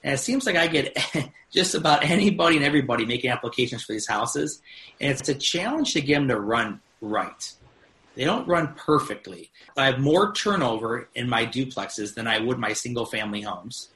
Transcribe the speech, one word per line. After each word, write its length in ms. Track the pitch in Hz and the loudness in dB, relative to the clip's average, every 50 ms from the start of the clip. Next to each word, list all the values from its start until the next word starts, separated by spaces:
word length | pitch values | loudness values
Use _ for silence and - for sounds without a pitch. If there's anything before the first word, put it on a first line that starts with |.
| _ | _
And 120 | 143 139 | -2 -2
it 40 | 135 | -2
seems 280 | - - 240 269 254 | 0 0 0 0 0
like 100 | 233 185 | 2 2
I 100 | 170 165 | 4 4
get 300 | 170 165 151 135 - - - 147 - - | 4 4 2 0 0 -2 -4 -4 -2 -2
<laughs> 160 | 160 135 - - - - _ | -4 -4 -4 -8 -20 -20 _
just 240 | - - 185 185 - | 0 2 2 2 0
about 300 | - 160 156 147 147 - | 2 4 4 4 6 4
anybody 520 | 147 170 185 202 208 180 165 170 165 165 | 4 4 4 4 4 4 4 4 4 6
and 80 | 151 143 | 6 4
everybody 400 | 143 147 151 139 123 120 113 113 | 4 4 4 4 4 0 0 0
making 260 | 110 120 127 - 127 | 0 -2 -2 0 0
applications 540 | 123 120 - 117 - - 127 120 127 117 - | -2 0 -2 -6 0 0 0 0 0 -8 -6
for 80 | - 110 | -6 -6
these 140 | 107 104 | -6 -4
houses. 560 | - 110 104 110 - - 147 151 151 151 - _ - - - - - - _ | -2 -2 -2 0 -2 -2 -2 -2 -4 -4 -10 _ -20 -20 -20 -20 -20 -12 _
And 100 | - 139 | -2 -2
it's 180 | 139 135 - - | -2 -2 0 -2
a 60 | 139 | -2
challenge 580 | 139 - - - 170 185 220 277 320 294 - - | 0 0 -2 -2 0 -2 -2 0 0 0 0 0
to 80 | 170 | -2
get 140 | 143 131 147 | 2 2 2
them 140 | 147 143 131 | 2 4 2
to 120 | 120 107 | 0 0
run 400 | 101 104 113 117 117 107 101 - _ _ _ _ | 0 0 0 0 0 0 -4 -10 _ _ _ _
right. 520 | - 104 107 107 92 87 - - - - - _ - - _ _ _ _ _ _ _ _ _ | -8 -4 -2 -2 -2 -4 -8 -14 -14 -14 -14 _ -20 -20 _ _ _ _ _ _ _ _ _
They 100 | - 127 | -4 -2
don't 240 | 151 196 247 254 - | 0 0 0 0 0
run 260 | 175 170 160 143 - | 0 0 0 -2 -6
perfectly. 760 | - - - 151 143 - - 107 - _ 92 92 87 - - _ - - - - | -8 0 2 2 2 2 -2 -8 -12 _ -16 -16 -16 -18 -20 _ -20 -20 -12 -2
I 100 | - 135 | 0 2
have 120 | 135 131 123 | 2 2 2
more 340 | 139 139 156 180 202 208 202 | 2 4 6 6 4 4 0
turnover 760 | - - 208 202 190 147 123 113 110 113 113 117 120 - - _ | -2 -2 0 0 2 2 0 0 -2 -2 -4 -4 -4 -6 -10 _
in 140 | 120 120 123 | -6 -4 0
my 180 | 120 113 117 | 0 0 0
duplexes 680 | 117 - 123 135 131 - - 101 95 - - 104 104 - | 0 -2 -4 -4 -4 -4 -8 -8 -8 -8 -8 -8 -8 -8
than 120 | - 113 | -6 -4
I 120 | 113 110 110 | -2 0 0
would 200 | 110 120 127 123 | 0 0 -2 -2
my 140 | 117 107 107 | -2 -4 -4
single-family 720 | - - 120 120 120 113 107 - 110 107 107 104 104 104 | -4 -6 -6 -4 -4 -6 -4 -4 -6 -6 -4 -6 -6 -6
homes. 460 | 104 101 - 92 110 - - - - _ | -6 -10 -10 -10 -14 -14 -14 -16 -16 _